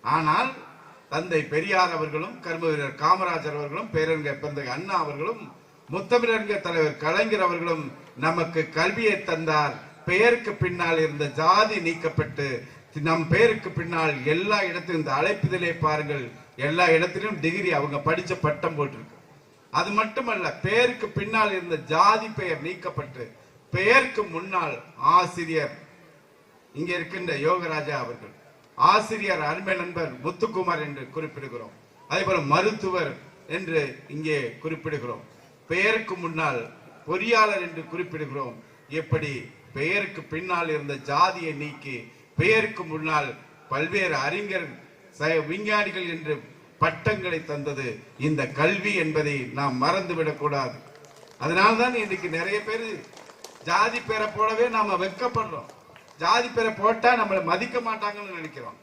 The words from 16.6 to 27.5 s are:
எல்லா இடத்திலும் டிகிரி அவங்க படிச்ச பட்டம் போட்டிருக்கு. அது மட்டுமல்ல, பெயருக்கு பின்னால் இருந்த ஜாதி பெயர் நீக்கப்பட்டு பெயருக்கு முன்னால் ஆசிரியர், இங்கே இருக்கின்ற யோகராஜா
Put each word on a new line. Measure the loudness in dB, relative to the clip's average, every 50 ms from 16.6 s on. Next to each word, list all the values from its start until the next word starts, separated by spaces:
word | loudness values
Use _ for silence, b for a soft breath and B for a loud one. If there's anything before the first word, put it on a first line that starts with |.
| -2
எல்லா | 0 2 4 6 6 6
இடத்திலும் | 6 4 2 -2 -4 -4 -4 -4 0 0
டிகிரி | 0 0 0 0 0 2 0
அவங்க | 0 -2 -4 -2 0 0
படிச்ச | 0 0 0 -4 -4 0 0
பட்டம் | 0 0 0 -4 -4 -2 -2
போட்டிருக்கு. | -4 -4 -4 -12 -16 -18 -20 -20 -20 -20 -20 -20 -20 -20 -20 _ _ _ -2 -2
அது | -2 2 2 0
மட்டுமல்ல, | 0 0 -2 -4 -2 -2 -2 -2 -2 -4 -4 -2 -2
பெயருக்கு | 2 4 4 4 4 2 -2 -6 -6 -4 -4
பின்னால் | -4 0 2 2 2 2 2
இருந்த | -2 -2 -2 -4 -4 -2 0
ஜாதி | 4 6 6 6 6 4 0 -6 -6 -6
பெயர் | -4 -4 -4 -4 -4
நீக்கப்பட்டு | -8 -8 -6 -8 -6 -6 -6 -8 -8 -10 -12 -12 -12 -14 B B B B B _ _
பெயருக்கு | -2 2 4 6 6 6 6 4 -2 -4 -4 -4 -4
முன்னால் | -8 -6 -2 -2 -2 -2 -2 -4 -8 -12 -18 -10 0 2 6 6 6
ஆசிரியர், | 6 4 -2 -6 -4 0 0 0 0 -2 -8 -14 -20 -20 -20 -20 -20 -20 -20 -20 _ _ -20 _ _ _ _ _ _ _ -10 -8
இங்கே | -4 -4 -2 -4
இருக்கின்ற | -4 -6 -8 -6 -4 -2 -2 2 2
யோகராஜா | 2